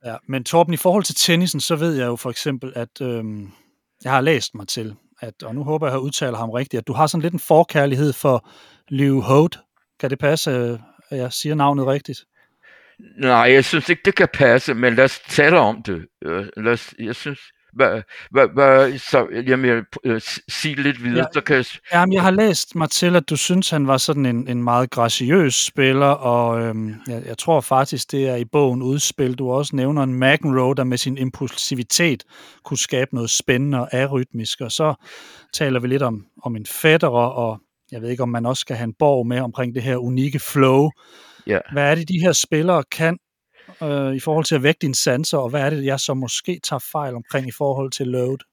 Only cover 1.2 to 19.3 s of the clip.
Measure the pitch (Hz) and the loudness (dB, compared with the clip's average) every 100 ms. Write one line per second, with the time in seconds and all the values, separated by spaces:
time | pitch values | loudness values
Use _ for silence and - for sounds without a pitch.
1.2 | - 170 180 147 - 160 170 147 123 120 | 2 2 2 -2 -4 -2 0 0 -2 -2
2.2 | 131 117 - 135 131 127 117 - 131 117 | -6 -6 -6 -6 -8 -10 -10 -8 -6 -6
3.2 | 110 107 98 _ _ _ _ _ 127 131 | -6 -10 -14 _ _ _ _ _ 0 2
4.2 | 135 151 - 113 101 - 107 104 _ _ | 2 0 -2 -12 -10 -8 -8 -12 _ _
5.2 | 117 - 113 120 143 156 147 131 135 - | -16 -14 -12 -8 -4 -2 -2 -2 -4 -4
6.2 | 139 113 113 117 135 123 113 127 156 170 | -4 -4 -6 -6 -4 -6 -6 0 2 2
7.2 | 156 175 - 156 170 156 143 131 147 127 | -2 -4 4 4 6 2 2 2 0 0
8.2 | 147 123 _ - - _ _ 135 139 135 | 2 0 _ -20 -20 _ _ 0 2 2
9.2 | 101 135 165 - _ _ _ _ 139 131 | 4 6 6 0 _ _ _ _ -6 -2
10.2 | 143 156 - 127 120 117 113 _ _ 139 | 0 0 0 -2 -2 -6 -12 _ _ -8
11.2 | 123 - 151 151 143 143 135 139 - 135 | -6 -6 -4 2 2 2 0 -2 -4 -14
12.2 | _ _ _ _ _ - _ _ - - | _ _ _ _ _ -20 _ _ -20 -4
13.2 | 127 120 120 131 131 165 - 170 - - | 2 4 8 6 6 0 0 0 0 2
14.2 | 175 - 135 120 - 117 123 117 135 - | 0 4 4 6 2 0 2 6 4 2
15.2 | - - 147 170 110 113 110 87 78 _ | -6 2 6 6 4 0 -6 -8 -8 _
16.2 | 78 87 101 - 110 117 - - 113 123 | -8 -6 -8 -4 -2 -2 -4 -12 -10 -8
17.2 | 151 139 - _ _ 120 127 107 104 - | -10 -12 -16 _ _ 0 0 0 -8 -20
18.2 | - 135 127 110 139 135 135 135 - 135 | -4 2 2 4 6 6 4 0 0 0
19.2 | 113 | 2